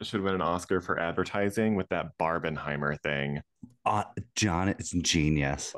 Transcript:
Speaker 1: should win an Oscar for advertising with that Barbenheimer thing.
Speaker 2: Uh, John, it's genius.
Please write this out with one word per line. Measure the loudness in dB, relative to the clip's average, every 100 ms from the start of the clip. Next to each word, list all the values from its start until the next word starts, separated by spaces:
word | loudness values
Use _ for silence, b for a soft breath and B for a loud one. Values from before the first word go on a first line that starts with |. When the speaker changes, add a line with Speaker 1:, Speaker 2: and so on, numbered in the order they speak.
Speaker 1:
should | -4 0
win | 2
an | 2
Oscar | 2 0 0 0
for | 0 0
advertising | 0 0 -2 0 0 2 2 2
with | 0
that | -2 -2 -2
Barbenheimer | 0 0 -2 -2 -4 -2 -2 -2
thing. | -2 0 0 -4 -8 _ -20 _ -2
Speaker 2:
Uh, | 0 -2 -8 -8 0
John, | 2 2 0
it's | -2 -4
genius. | -2 2 4 4 4 2 -2 -6